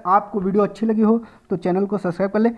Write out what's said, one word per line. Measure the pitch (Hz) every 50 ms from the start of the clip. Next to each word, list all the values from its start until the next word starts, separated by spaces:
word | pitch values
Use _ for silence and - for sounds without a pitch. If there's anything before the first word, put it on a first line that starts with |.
| - 180
आपको | 190 202 - - - 208
video | 180 196 190 208 202
अच्छी | 196 - - 226
लगी | 226 220 214 220
हो | 208 226 233 226 - - - _ -
तो | 202
channel | 170 - 180 175 190 202
को | 196 208 196
subscribe | - 180 165 - 190 196
कर | 196 214
लें, | 220 233 226